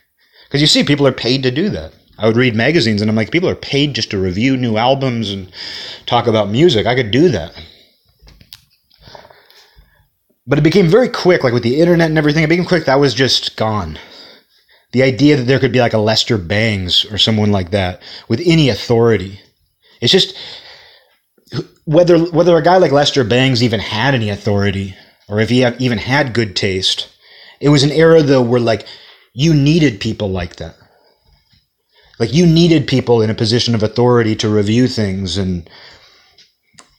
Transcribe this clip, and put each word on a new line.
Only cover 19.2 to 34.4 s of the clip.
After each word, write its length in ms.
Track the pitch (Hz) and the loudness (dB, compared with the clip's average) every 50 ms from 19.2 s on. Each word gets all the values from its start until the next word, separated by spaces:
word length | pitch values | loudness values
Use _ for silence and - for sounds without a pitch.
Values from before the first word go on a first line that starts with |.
| 92 98 101 - - _ _ _ _ _ _ _ _ _ _ - | -4 -8 -14 -18 -20 _ _ _ _ _ _ _ _ _ _ -6
It's 120 | 117 117 | -2 0
just, 240 | - - - - - - - - - - - - - - - - - _ _ _ _ _ _ _ _ _ _ - - - - - _ _ - | 2 0 0 -2 -6 -18 -18 -18 -20 -20 -20 -20 -20 -20 -20 -20 -20 _ _ _ _ _ _ _ _ _ _ -12 -10 -10 -10 -12 _ _ -4
whether, 320 | 156 147 170 175 170 175 160 165 | 0 2 4 4 6 4 2 2
whether 300 | 180 156 156 165 175 170 | 0 0 2 2 4 2
a 60 | 160 | 2
guy 140 | 151 170 185 | 4 4 4
like 160 | 190 180 139 | 4 4 4
Lester 320 | 139 143 143 - - 139 123 | 2 2 0 0 0 -2 0
Bangs 360 | 98 123 123 131 135 127 110 | 0 2 2 2 2 2 2
even 200 | 120 110 113 98 | 0 0 0 -2
had 340 | 90 - 113 107 120 143 135 | -4 -6 -4 -2 -2 0 0
any 160 | 117 107 104 | -2 -2 -4
authority, 640 | 101 - - 110 101 101 101 101 95 98 98 95 92 - - _ _ _ _ - | -6 -4 -4 -2 -2 0 0 -2 -2 -4 -8 -10 -12 -18 -20 _ _ _ _ -6
or 120 | 104 110 | -2 -2
if 100 | 113 113 | 0 2
he 120 | 123 127 | 2 2
ha-, 120 | 127 117 120 127 | 2 0 0 -2
even 180 | 127 123 117 101 | -4 -2 -4 -4
had 340 | - 120 131 147 143 123 | -4 -2 -2 -2 -2 -2
good 220 | 101 117 113 98 92 | -2 -4 -4 -4 -4
taste, 540 | - 113 98 92 95 92 - - - - - _ _ _ - - - - - - - | -4 -4 -4 -4 -2 -4 -4 -6 -6 -10 -16 _ _ _ -20 -20 -20 -20 -20 -10 -2
it 100 | - 147 | 0 2
was 120 | 147 131 | 2 2
an 80 | 135 147 | 2 0
era, 320 | 127 156 165 165 165 160 | 2 2 4 6 6 4
though, 180 | 147 135 139 127 | 4 4 2 2
where, 200 | 123 117 123 120 | 2 2 0 0
like, 260 | 117 117 110 104 - - - - - - - _ _ _ - | 0 0 -2 -4 -6 -14 -20 -20 -20 -20 -20 _ _ _ -6
you 180 | 117 151 165 | -2 0 2
needed 460 | 160 143 139 147 160 175 151 135 104 92 | 2 4 4 2 2 2 2 0 -2 -2
people 320 | - 113 104 - 107 98 | -6 -6 -6 -4 -4 -4
like 260 | 95 90 87 82 - | -4 -6 -6 -8 -10
that. 200 | - 82 82 - _ _ _ _ _ _ _ _ _ _ _ _ _ _ _ _ _ _ _ _ _ _ _ _ _ _ _ _ - | -14 -16 -16 -16 _ _ _ _ _ _ _ _ _ _ _ _ _ _ _ _ _ _ _ _ _ _ _ _ _ _ _ _ -6
Like, 120 | 117 - | -4 0
you 140 | 127 175 180 | 2 2 4
needed 400 | 165 160 165 175 160 165 147 113 | 4 4 4 4 4 2 2 0
people 340 | - 131 123 - 120 120 113 | 0 -2 -2 0 2 2 2
in 100 | 107 113 | 2 0
a 40 | 107 | -2
position 400 | - 117 101 120 117 - 117 117 | -2 -2 -2 0 -2 0 0 -2
of 80 | 104 | -2
authority 540 | 107 107 - 120 120 123 123 120 110 107 110 | -2 -2 0 0 2 2 2 2 2 0 -2
to 120 | 110 | -2